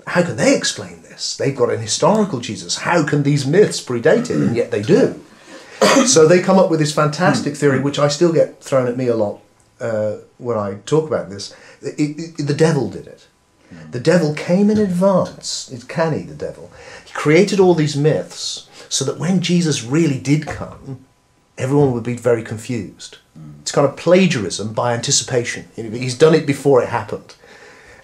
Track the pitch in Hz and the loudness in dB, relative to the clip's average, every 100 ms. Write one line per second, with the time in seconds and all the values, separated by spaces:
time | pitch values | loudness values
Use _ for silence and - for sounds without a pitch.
0 | - 175 170 110 214 277 - - 90 85 | -4 -2 0 0 2 2 0 -6 -12 -18
1 | - - - - 123 131 117 107 110 - | -20 -12 -10 -4 -4 -2 -4 -4 -6 0
2 | 156 214 202 127 - 101 87 - 156 175 | 2 2 0 -4 -8 -10 -8 -6 -2 0
3 | 147 151 139 143 127 175 180 - - 120 | 0 0 2 0 2 2 2 0 -6 0
4 | 147 226 226 147 139 117 123 107 110 233 | 2 2 0 -2 0 0 -2 -4 2 2
5 | 247 - - - - - - - 208 269 | 2 -2 -16 -20 -20 -20 -20 0 2 4
6 | - 165 156 180 185 190 175 160 147 - | 4 6 6 6 4 4 4 2 0 0
7 | 151 147 180 123 143 143 143 131 139 139 | -2 0 0 0 -2 0 0 2 -2 0
8 | 143 147 170 151 131 - - 135 123 123 | -2 2 2 4 0 -2 -2 0 0 -2
9 | 127 113 104 101 _ _ _ _ 120 110 | -2 0 -2 -4 _ _ _ _ -6 -2
10 | 107 104 - _ 123 110 101 101 - 151 | -4 -6 -12 _ -6 -4 -4 -8 -2 -2
11 | 156 104 87 98 - - - - 135 - | 0 -4 -6 -12 -16 -18 -20 -14 -12 -4
12 | 147 151 165 - 143 143 160 143 104 85 | -4 -4 -12 -6 -4 2 2 2 -2 -8
13 | - - _ _ _ _ _ 85 78 120 | -16 -20 _ _ _ _ _ -20 -12 -2
14 | 135 175 151 147 - 180 208 214 208 175 | 2 2 2 -2 0 2 4 2 0 2
15 | 196 185 - - - - - 127 - - | 2 2 0 -8 -10 -10 -10 -16 -8 -2
16 | 165 117 87 73 - - - - - - | -2 -2 -6 -10 -10 -10 -20 -20 -20 -20
17 | - - 147 160 202 196 185 165 147 139 | -16 -4 2 4 4 4 4 4 2 0
18 | 151 101 - - - - - - - - | 0 0 -4 -10 -10 -10 -14 -20 -8 -4
19 | 131 - 165 190 - 175 160 131 110 151 | -4 -4 -2 0 2 0 2 -2 -2 0
20 | 160 127 123 151 - 104 - - - 131 | 2 0 0 0 0 -10 -12 -14 -16 -16
21 | - _ _ _ _ - 131 147 139 120 | -18 _ _ _ _ -8 0 4 4 2
22 | 113 120 123 117 110 107 - 120 92 - | -4 -2 0 0 -2 -10 -8 -8 -8 -14
23 | - - _ - 156 147 - 156 139 - | -20 -20 _ -20 -20 -14 -4 0 0 0
24 | 165 185 185 127 92 - 107 113 120 117 | 4 4 4 2 -4 -6 -6 -4 -2 -2
25 | 143 135 - 127 120 - - - 113 120 | -2 -2 0 -4 -4 -8 -12 -12 -10 -8
26 | 127 120 160 160 - 143 143 127 101 113 | -6 2 4 4 2 0 4 4 4 -4
27 | 104 - - - - - - - - - | -6 -10 -12 -20 -20 -20 -20 -20 -20 -20